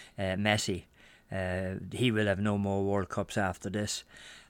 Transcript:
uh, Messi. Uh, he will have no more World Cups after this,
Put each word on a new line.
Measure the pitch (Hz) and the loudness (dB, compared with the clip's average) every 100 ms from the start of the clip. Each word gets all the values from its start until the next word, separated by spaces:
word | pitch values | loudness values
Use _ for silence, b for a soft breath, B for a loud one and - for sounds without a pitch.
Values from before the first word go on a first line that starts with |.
| B - | B -4
uh, | 95 92 | -2 2
Messi. | 104 104 - 90 - b b b - | 4 2 2 -4 -6 b b b -10
Uh, | 95 92 92 92 95 92 | -4 -2 -2 -2 -6 -6
he | 107 127 | 0 2
will | 107 104 | 4 2
have | 95 | 2
no | 104 101 | 2 2
more | 101 98 | 2 2
World | 98 101 92 | 2 0 0
Cups | - 98 - | -4 -2 0
after | 95 90 98 | 0 -2 -4
this, | 104 104 - B B B B | -2 -2 -6 B B B B